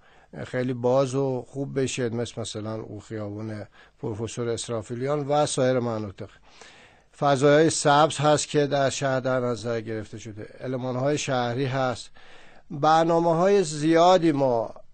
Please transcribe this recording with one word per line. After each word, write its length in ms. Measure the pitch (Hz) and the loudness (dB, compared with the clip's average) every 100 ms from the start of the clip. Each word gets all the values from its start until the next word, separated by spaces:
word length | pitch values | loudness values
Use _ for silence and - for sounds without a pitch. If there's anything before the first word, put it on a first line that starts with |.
| _ _ _ 151 120 | _ _ _ -14 -8
خیلی 260 | 127 127 | -6 -4
باز 420 | 123 123 131 135 | -2 2 2 2
و 300 | 135 135 127 - | 0 -2 -4 -8
خوب 320 | 135 139 139 | -10 -6 -4
بشه، 280 | 127 - 120 | -2 -2 -4
مثل 320 | 113 117 - | -4 -6 -8
مثلاً 340 | 107 107 107 | -8 -8 -8
اون 260 | 110 - 104 | -8 -10 -14
خیابون 640 | - 110 104 104 110 104 98 - - _ | -12 -10 -8 -8 -10 -10 -14 -20 -20 _
پروفسور 480 | 120 107 113 - 117 | -8 -6 -8 -6 -4
اسرافیلیان 800 | 113 - 117 101 120 135 151 135 | -4 -4 -6 -6 -6 -4 -2 0
و 180 | 147 151 | 0 0
سایر 320 | - 127 127 | 0 2 2
مناطق. 520 | 120 110 107 - 101 - _ - - - - _ _ - | 0 -4 -6 -10 -16 -18 _ -20 -20 -20 -20 _ _ -2
فضایای 520 | 143 139 143 147 160 | 2 4 6 6 4
سبز 460 | - 147 143 156 - | 2 4 4 4 2
هست 320 | 147 147 - | 2 2 0
که 180 | 151 143 | 0 0
در 240 | 143 135 | 0 0
شهر 300 | - 139 131 | 0 -2 -2
در 200 | 131 127 | 0 -2
نظر 400 | 123 113 117 117 | -2 -4 -4 -6
گرفته 380 | 110 110 101 110 | -6 -8 -10 -14
شده، 300 | 113 104 104 - | -14 -14 -16 -12
المان‌های 580 | 131 131 127 127 135 147 | -8 -6 -4 -2 -2 -2
شهری 460 | - 127 120 120 | -2 -2 -2 -2
هست، 460 | 139 135 127 120 - - - - - - - | -4 -2 -2 -4 -10 -20 -20 -20 -20 -20 -14
برنامه‌های 920 | 151 151 160 165 170 170 160 185 202 | 0 4 4 4 4 4 4 4 4
زیادی 720 | 165 151 156 165 175 185 165 | 2 0 2 6 6 6 4
ما 420 | 139 135 117 107 - - | 2 2 0 -2 -8 -20